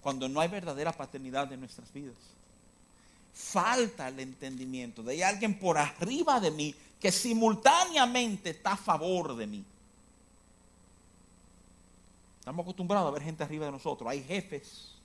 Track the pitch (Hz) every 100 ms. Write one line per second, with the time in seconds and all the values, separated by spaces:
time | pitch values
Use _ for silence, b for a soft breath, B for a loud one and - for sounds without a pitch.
0 | 143 135 131 143 170 202 175 139 160 160
1 | 135 139 131 135 139 131 131 - 113 139
2 | 143 120 - - - - - _ _ b
3 | b b b - - 202 190 254 233 -
4 | 135 135 131 131 135 131 131 127 123 113
5 | 113 147 185 208 214 202 190 151 147 -
6 | 175 277 320 262 180 151 151 - B B
7 | 196 180 247 226 220 214 262 330 370 320
8 | 247 247 240 202 180 156 202 196 - 160
9 | 165 185 160 117 107 104 98 - - -
10 | - _ _ - _ - - - - -
11 | - - - - - - - - - -
12 | - - - - - 156 175 185 180 202
13 | 165 143 147 160 147 156 151 139 156 143
14 | 117 139 135 190 185 143 - - - -